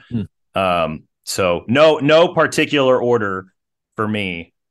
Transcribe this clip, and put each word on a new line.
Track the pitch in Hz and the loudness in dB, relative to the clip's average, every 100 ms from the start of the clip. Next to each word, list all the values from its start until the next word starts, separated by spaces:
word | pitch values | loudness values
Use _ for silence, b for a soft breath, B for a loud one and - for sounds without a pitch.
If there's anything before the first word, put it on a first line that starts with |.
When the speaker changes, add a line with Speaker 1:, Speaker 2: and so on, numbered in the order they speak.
| _ | _
Speaker 1:
Hmm. | 117 98 _ _ | -8 -8 _ _
Speaker 2:
Um, | 95 95 87 78 76 _ _ | -4 -2 0 -2 -6 _ _
so | - - 92 85 - | -12 -2 -2 -2 0
no, | 135 160 151 | 4 4 4
no | 139 160 175 | 2 4 4
particular | 165 147 - 151 147 131 127 | 2 -2 0 -2 0 2 2
order | 120 120 101 92 95 _ _ _ _ - | 2 0 -2 -6 -12 _ _ _ _ -6
for | 107 | -4
me. | 107 95 87 82 _ _ | -4 -6 -8 -12 _ _